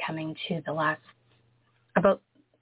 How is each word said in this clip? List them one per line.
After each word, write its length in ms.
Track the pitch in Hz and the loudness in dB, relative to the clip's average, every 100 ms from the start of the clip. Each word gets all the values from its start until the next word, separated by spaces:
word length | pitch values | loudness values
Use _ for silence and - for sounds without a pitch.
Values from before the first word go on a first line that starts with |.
coming 300 | - 160 160 156 - | -6 -6 -6 -8 -6
to 140 | 170 | -6
the 80 | 147 | -4
last, 280 | 156 156 156 - _ _ _ _ _ _ _ _ - | -2 -2 -2 -10 _ _ _ _ _ _ _ _ 4
about 240 | 185 - _ _ _ _ | 4 2 _ _ _ _